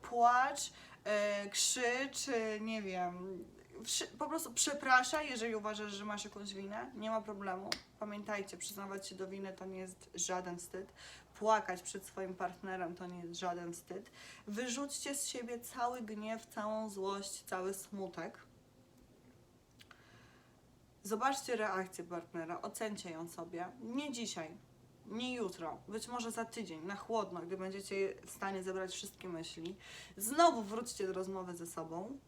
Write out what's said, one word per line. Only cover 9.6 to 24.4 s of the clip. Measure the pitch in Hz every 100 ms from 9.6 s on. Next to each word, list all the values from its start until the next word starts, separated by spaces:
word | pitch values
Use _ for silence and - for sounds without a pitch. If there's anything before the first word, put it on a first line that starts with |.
| 190
nie | 185
jest | 185 185 -
żaden | 170 - 185 185 175
wstyd. | - 185 196 - - - -
Płakać | - 214 220 202 180
przed | - 202 -
swoim | - 190
partnerem | 185 185 - 190 185 170
to | 175 180
nie | 180
jest | 170 175
żaden | 185 175 175
wstyd. | 170 - 185 - - - - -
Wyrzućcie | 208 247 240 285 - 277
z | 277 -
siebie | 247 240 240
cały | 240 254 240 254
gniew, | 220 208 214 220 -
całą | - 214 220 220
złość, | 196 190 196 196 -
cały | - 185 185
smutek. | 196 - 202 190 175 165 - - - - - - - - - - - - - - - - - - - - - - - - - - -
Zobaczcie | 196 214 262 269 - 233
reakcję | 214 185 185 -
partnera, | 170 175 - - 165 170
ocencie | 220 - 220 202 185
ją | 160 170
sobie. | - 170 170 185 -
Nie | 220 254 294
dzisiaj, | 240 220 -